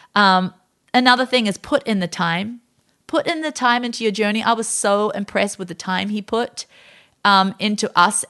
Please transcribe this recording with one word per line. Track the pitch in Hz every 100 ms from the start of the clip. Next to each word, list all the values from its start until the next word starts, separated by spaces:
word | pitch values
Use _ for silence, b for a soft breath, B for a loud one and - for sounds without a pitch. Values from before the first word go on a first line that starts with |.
| B
Um, | 208 196 185 185 - _ _ _
another | 254 254 247 247
thing | 254 214
is | 185
put | - 285 -
in | 202
the | 175
time. | - 170 170 208 240 _ _ _ _ -
Put | 320 -
in | 320
the | 311
time | 302 254 240
into | 247 233
your | 226
journey. | 202 208 214
I | 226
was | 226 214
so | - 208 202 208
impressed | - 202 196 202 -
with | 180
the |
time | 170 - 185 196
he | 214
put, | 196 226 240 - - b b b b b
um, | 208 196 190 -
into | 214 208 - -
us | 180 -